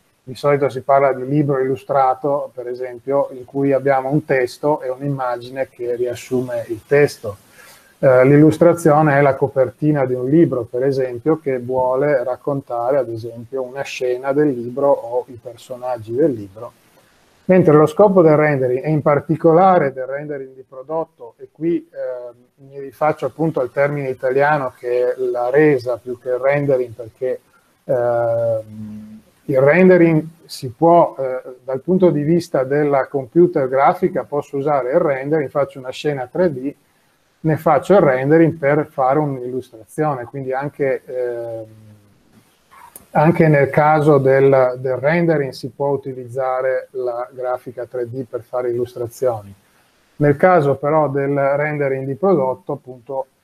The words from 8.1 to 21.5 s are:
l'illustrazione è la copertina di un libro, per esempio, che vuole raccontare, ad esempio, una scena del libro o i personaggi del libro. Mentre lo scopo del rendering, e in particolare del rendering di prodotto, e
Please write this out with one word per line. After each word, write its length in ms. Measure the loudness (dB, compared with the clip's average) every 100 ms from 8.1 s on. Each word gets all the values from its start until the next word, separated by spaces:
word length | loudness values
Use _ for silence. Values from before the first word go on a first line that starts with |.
| 6 6
l'illustrazione 920 | 6 6 6 2 4 4 4 4 4
è 40 |
la 120 | 2
copertina 720 | 2 -2 0 -2 0 0 0
di 100 | -2
un 140 | -2 2
libro, 360 | 4 4 0
per 200 | -6 -4
esempio, 560 | -2 -2 -4 -4 -2 -2
che 180 | -2 -4
vuole 640 | -4 -2 0 0 0 0
raccontare, 760 | -2 -6 -6 -6 -6 -4 -2 -2
ad 100 | -2
esempio, 540 | -6 -12 -14 -10 -8
una 200 | -8 -10
scena 500 | -10 -6 -4 -4 -2
del 180 | 0 0
libro 400 | -2 -6 -2 0
o 340 | 0 -2 -6 -6
i 100 | -12
personaggi 720 | -18 -18 -16 -12 -8 -8 -4
del 180 | 0 0
libro. 400 | 0 -10 -16 -18 _ _ _ _ _ _ _ 0
Mentre 260 | 4 6
lo 140 | 6 6
scopo 360 | 4 4 6
del 140 | 4 4
rendering, 480 | 2 0 0 -2
e 60 | -2
in 120 | 0
particolare 880 | 2 0 0 0 4 6 6 4 0
del 140 | -4 -8
rendering 480 | -8 -8 -12 -12
di 100 | -18 -20
prodotto, 640 | -18 -10 -8 -8 _ -20 -20
e 100 | -20